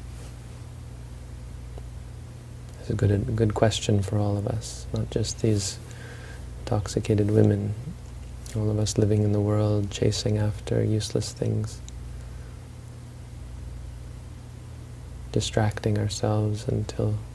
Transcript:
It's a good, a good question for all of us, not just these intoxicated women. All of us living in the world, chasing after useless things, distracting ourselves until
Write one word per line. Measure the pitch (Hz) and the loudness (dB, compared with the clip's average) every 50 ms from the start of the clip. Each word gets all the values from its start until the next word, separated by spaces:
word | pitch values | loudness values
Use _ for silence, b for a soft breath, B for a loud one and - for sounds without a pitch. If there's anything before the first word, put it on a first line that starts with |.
| - - - - - - - - - - - - - - - - - - - - - - - - - - - - - - - - - - - - - - - - - - - - - - - - - - - - - - - - | -10 -10 -12 -12 -12 -12 -12 -12 -12 -12 -12 -12 -12 -12 -12 -12 -12 -12 -12 -12 -10 -12 -12 -12 -12 -12 -10 -10 -10 -10 -10 -10 -10 -10 -10 -10 -10 -10 -10 -10 -10 -10 -10 -12 -12 -12 -12 -12 -12 -12 -12 -12 -12 -12 -12 -8
It's | - - - | -4 -2 2
a | 104 104 | 4 4
good, | 101 | 4
a | 101 98 | 6 4
good | 110 131 113 110 113 104 104 | 2 2 2 4 4 4 6
question | - - 110 - - - - 107 101 | 6 6 4 4 4 2 4 4 4
for | 98 98 - | 4 2 2
all | 104 104 104 101 101 | 2 2 2 2 0
of | 98 | 0
us, | 117 110 110 - - - - - - - | 0 -2 -2 -4 -6 -8 -10 -8 -4 -2
not | 113 110 - | -2 -2 0
just | - 120 110 - - - - | 0 0 0 0 0 0 2
these | 117 107 101 95 - - - B B B B B B B B B B B B B B - - | 4 4 4 2 -2 -4 -8 B B B B B B B B B B B B B B -10 -10
intoxicated | - - 113 107 98 - - 110 107 - 110 104 104 101 | -4 0 0 0 0 0 0 0 2 4 4 4 4 6
women. | 104 110 110 104 101 101 101 101 104 - - 156 - - - - - - - - - - - - - | 8 8 8 8 8 4 2 -2 -4 -4 -6 -8 -10 -10 -12 -12 -12 -12 -12 -12 -12 -12 -10 -6 -2
All | 113 107 107 | 0 0 2
of | 107 104 | 2 2
us | 107 107 - | 0 2 4
living | - 110 101 107 104 107 | 6 6 6 6 6 6
in | 104 104 | 6 4
the | 104 101 | 4 4
world, | 104 107 107 107 104 104 104 101 101 | 4 4 4 4 4 4 4 2 0
chasing | - - - 107 104 - - 113 107 107 | 0 4 4 4 4 4 2 2 2 4
after | 107 107 104 - - - 117 117 110 | 2 2 0 -2 -2 0 2 4 4
useless | 107 107 107 104 - - 120 113 - - | 4 4 2 2 0 0 0 0 0 -2
things, | - - 110 110 107 107 110 - - - - - - - - B B B B B B B B B B B B - - - - - - - - - - - - - - - - - - - - - - - - - - - - - - - - - - - - - - - - - - - - - - - - - - - - - | -2 0 0 2 2 0 -2 -4 -8 -10 -12 -12 -10 -10 -10 B B B B B B B B B B B B -14 -14 -14 -14 -14 -14 -14 -14 -14 -16 -14 -14 -12 -12 -12 -10 -10 -10 -10 -10 -10 -10 -10 -10 -10 -12 -12 -12 -12 -12 -12 -12 -14 -14 -14 -14 -14 -14 -14 -12 -12 -12 -12 -12 -12 -12 -12 -12 -12 -10 -8 0 0
distracting | 113 101 - - 117 110 107 - - - 110 104 104 | 2 2 4 4 4 4 4 2 2 2 2 2 4
ourselves | 104 104 - - - 107 107 107 107 107 104 104 - | 2 0 0 0 2 2 4 4 4 2 0 0 0
until | - 110 110 107 - - - 113 107 107 107 113 - - | 0 0 0 0 -2 -2 0 0 2 0 0 -2 -6 -10